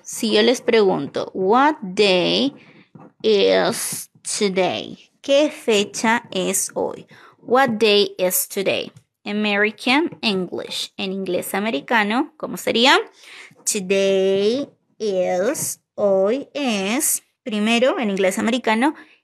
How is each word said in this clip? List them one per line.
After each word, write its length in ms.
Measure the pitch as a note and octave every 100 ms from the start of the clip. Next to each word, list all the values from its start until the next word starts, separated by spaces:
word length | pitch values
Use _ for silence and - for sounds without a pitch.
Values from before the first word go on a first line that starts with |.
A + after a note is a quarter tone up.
si 300 | - - A3
yo 100 | G#3
les 180 | A3+ B3+
pregunto, 680 | - A3+ G3 E3 C#3+ - -
"What 440 | - F#3 A#3+ C#4+ D4+
day 720 | F#3+ F#3+ G#3 F3+ E3+ F3+ C4+ - - - _ - - _
is 880 | A3 G3+ F#3+ F#3+ F3+ - - - - _ - -
today?" 720 | G3+ F#3 F3+ A2 A#1 - _ _
¿Qué 280 | - C#4 D4+
fecha 760 | - - G#3 G3+ - A3+ A#3 -
es 400 | F#3 F3+ G3 -
hoy? 320 | - - - - - - _
What 400 | - B3 C4+ G#3+
day 360 | A3 G#3 G3 -
is 280 | F#3 F#3 -
today? 440 | G3+ F#3+ A2 - - _ _
American 920 | G#3 G#3 G#3+ G3+ G#3+ A3 - C#4 E4+ -
English. 720 | A3+ F#3+ F3+ - - - - -
En 140 | G3
inglés 420 | F#3+ F#3 F3+ -
americano, 800 | G3 G#3+ C4+ C#4 A#3 G#3 A#3 D4+ -
¿cómo 220 | - F3+
sería? 400 | - A3+ C4 F4+ A4 - - - - _
Today 1040 | - G#3+ F#3 G3 G3 G3 F#3+ G3 G3+ C4 - _ _ -
is, 840 | G#3+ F#3 F3+ F3+ G#3 D#4+ - - _
hoy 540 | - G#3 F#3+ G3 C4 -
es, 680 | - C4+ G#3 F#3+ B3+ - - - _
primero, 540 | B3+ G#3 G#3+ A#3 B3+ F#4
en 120 | G#3+
inglés 280 | G3 F#3 G3
americano, 560 | G#3+ B3 A#3 A3 C4+ D4+ - _